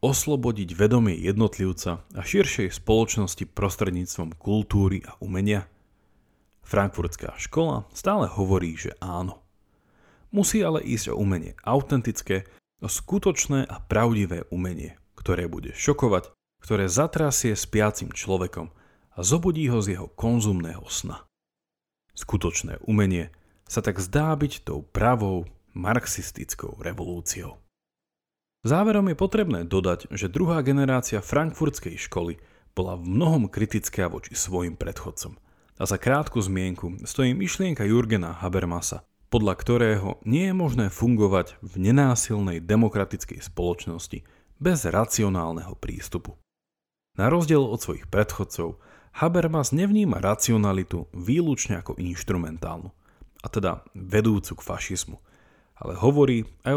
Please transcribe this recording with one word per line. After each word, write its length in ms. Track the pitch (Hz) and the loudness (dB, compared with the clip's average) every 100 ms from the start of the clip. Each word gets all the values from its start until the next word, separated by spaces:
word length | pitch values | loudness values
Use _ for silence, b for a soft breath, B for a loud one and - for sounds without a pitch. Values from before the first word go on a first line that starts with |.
oslobodiť 720 | 123 135 151 139 120 104 87 85 | 0 2 0 0 0 -2 -4 4
vedomie 400 | 107 123 107 82 | 6 6 4 2
jednotlivca 880 | 90 101 107 - 95 87 92 82 | 2 4 2 2 -2 -2 -4 -6
a 160 | - - | -8 -10
širšej 560 | - 202 170 - 92 - | 2 2 2 0 -4 -2
spoločnosti 640 | - 110 113 110 95 - 90 | 2 4 4 0 -2 -4 -8
prostredníctvom 880 | - 98 - 95 90 90 - 82 78 | -2 -2 0 -2 -2 -4 -6 -8 -6
kultúry 720 | 101 107 104 101 95 95 - | 0 0 2 4 4 2 -4
a 80 | - | -12
umenia? 480 | 95 92 101 101 - _ _ _ _ _ _ _ _ _ - | -6 0 2 0 -2 _ _ _ _ _ _ _ _ _ -2
Frankfurtská 720 | 104 98 - 87 - - - | 0 0 -2 -6 -6 -12 -10
škola 480 | - 156 165 123 - - | -4 0 0 -2 -6 -6
stále 320 | 190 208 98 | -2 0 0
hovorí, 480 | 104 95 92 85 80 | 0 2 2 0 -4
že 160 | - - | -10 -8
áno. 400 | 92 87 92 - _ _ b b b b b b b 202 | -8 -6 -6 -8 _ _ b b b b b b b 0
Musí 240 | 196 220 | 2 2
ale 240 | 170 160 | 2 0
ísť 320 | - 113 - - | 0 -4 -2 0
o 40 | |
umenie 320 | 101 90 87 - | 2 0 -2 -8
autentické, 800 | - 135 135 139 113 - - 95 b b _ _ | 0 0 2 0 0 -4 -2 -2 b b _ _
o 80 | 107 | -6
skutočné 720 | - - 196 196 156 - 135 | -6 -2 0 2 0 0 0
a 160 | - - | -2 -8
pravdivé 640 | - 107 117 110 90 85 - | 0 2 4 2 0 -2 -6
umenie, 480 | 90 90 78 73 - _ - | -4 -4 -6 -10 -14 _ -6
ktoré 320 | - 90 85 | -2 0 -2
bude 240 | - - | -6 -8
šokovať, 560 | - - 143 123 90 - _ _ _ | -2 0 2 4 2 0 _ _ _
ktoré 240 | - 104 95 | -2 0 2
zatrasie 720 | 120 160 156 151 - 117 101 | 2 0 2 0 2 0 -2
spiacim 480 | - 107 107 - - | 0 2 2 0 -6
človekom 640 | - 98 92 90 - 80 b b b b | -6 -2 0 -2 -6 -12 b b b b
a 60 | - | -4
zobudí 480 | 95 165 180 160 135 | 0 2 2 2 2
ho 160 | 117 | 2
z 160 | 101 92 | 0 -4
jeho 80 | 92 - | -8 -2
konzumného 720 | 117 120 107 90 82 82 - | 0 2 2 0 -2 -8 -10
sna. 400 | - 85 - - _ _ _ _ _ _ _ _ | -8 -8 -10 -16 _ _ _ _ _ _ _ _
Skutočné 640 | - - 95 85 - 80 - - | -16 -4 -2 0 -4 -6 -6 0
umenie 480 | 104 95 87 78 b b b - | 4 4 2 -4 b b b -8
sa 160 | 113 | -4
tak 160 | 107 95 | -2 -2
zdá 360 | 92 143 156 151 | 0 0 2 0
byť 320 | 147 - - | -2 -4 -8
tou 160 | 73 - | -8 -6
pravou 640 | 95 113 123 98 92 85 - _ | 2 4 4 2 -2 -4 -14 _
marxistickou 1040 | - 95 117 - - - - - - - - | -6 0 0 -2 -6 -8 -10 -10 -10 -12 -10
revolúciou. 800 | - - 85 87 82 90 - - _ _ _ _ _ _ _ _ _ _ | -10 -8 -8 -6 -6 -8 -10 -14 _ _ _ _ _ _ _ _ _ _
Záverom 460 | 113 165 214 208 196 | 2 4 4 4 2
je 80 | 151 | 2
potrebné 480 | 196 220 175 90 85 | 2 2 2 -2 0
dodať, 480 | 95 92 85 - | 2 2 0 -4
že 180 | 85 98 | -6 -2
druhá 300 | - 170 165 | 0 2 2
generácia 580 | 135 139 135 127 - 104 | 4 4 4 2 0 -4
frankfurtskej 800 | - 143 160 - 147 - - 85 | 0 0 0 0 -2 -2 -8 -10
školy 400 | - 90 85 - b b b - | -6 -4 -4 -6 b b b -4
bola 180 | 92 90 | -4 -4
v 140 | 87 | 0
mnohom 400 | 107 156 156 101 | 2 4 4 2
kritická 580 | 98 110 110 - - 87 | 0 -2 -2 -2 -2 -2
voči 300 | - - - | -4 -8 -8
svojim 400 | - 90 87 85 | -4 -2 -2 -4
predchodcom. 580 | 85 - 87 - 87 - b b b - | -8 -8 -10 -10 -12 -16 b b b -6
A 20 | - | -4
za 80 | 98 | 0
krátku 400 | 123 143 147 120 | 2 0 0 -2
zmienku 640 | 95 92 92 87 87 95 | 0 -2 -2 -4 -8 -10
stojí 320 | - - 127 | -6 0 2
myšlienka 480 | 156 185 - 190 127 | 2 -2 -2 -2 0
Jürgena 560 | 104 117 110 107 85 85 | 2 2 4 0 -2 -6
Habermasa, 640 | 92 92 87 87 - - - _ _ | -2 0 0 -2 -4 -8 -12 _ _
podľa 200 | 120 101 - | 2 2 0
ktorého 520 | - 120 113 104 95 - | 0 2 4 2 -2 -6
nie 260 | 107 147 190 | 0 0 2
je 60 | |
možné 400 | 185 156 117 98 | 0 0 0 0
fungovať 640 | - 120 113 101 95 - - 92 | 0 2 4 6 4 0 -8 -10
v 240 | 95 95 | 0 4
nenásilnej 720 | 135 135 120 - 104 98 82 | 6 6 2 0 -2 -2 -2
demokratickej 800 | 85 107 110 104 98 95 - - | 2 4 4 2 -2 -6 -10 -12
spoločnosti 800 | - - 87 85 - 82 - - b b b - | -10 -4 -2 -2 -6 -10 -10 -14 b b b -4
bez 240 | 170 165 85 | 0 0 2
racionálneho 880 | 92 113 - 101 90 82 82 85 - | 2 2 2 2 2 -2 -6 -8 -10
prístupu. 560 | 85 87 - 87 - - _ _ _ _ _ _ _ - | -10 -10 -8 -8 -8 -16 _ _ _ _ _ _ _ 0
Na 160 | 110 | 2
rozdiel 320 | 170 156 151 123 | 2 4 4 4
od 160 | 107 | -2
svojich 240 | - - - | -6 -8 -2
predchodcov, 720 | 98 107 - 95 - 85 - b b b - | 0 0 -2 -6 -6 -6 -8 b b b -2
Habermas 560 | 165 175 165 156 131 | 2 2 2 0 0
nevníma 480 | 165 202 208 190 101 | 2 4 4 2 2
racionalitu 880 | 101 107 - 113 104 95 87 87 78 | 0 0 2 4 4 2 -2 -6 -6
výlučne 680 | 90 90 160 165 131 - 90 | -6 0 2 2 0 -2 -4
ako 160 | - - | -6 -6
inštrumentálnu, 920 | 90 87 - 92 78 80 82 82 90 - b b b - | -6 -4 -2 -2 -4 -6 -8 -8 -12 -18 b b b -14
a 40 | - | -6
teda 340 | 110 92 - - | -2 -2 -2 -10
vedúcu 600 | 92 92 104 113 101 - - | -14 -2 2 4 2 -2 -8
k 80 | - | -8
fašizmu, 520 | 85 - 92 - 104 b b b b b - | -8 -6 -8 -8 -14 b b b b b -14
ale 100 | - 87 | -10 0
hovorí 480 | 120 143 131 117 110 - | 4 6 4 2 -2 -6
aj 100 | 123 | -2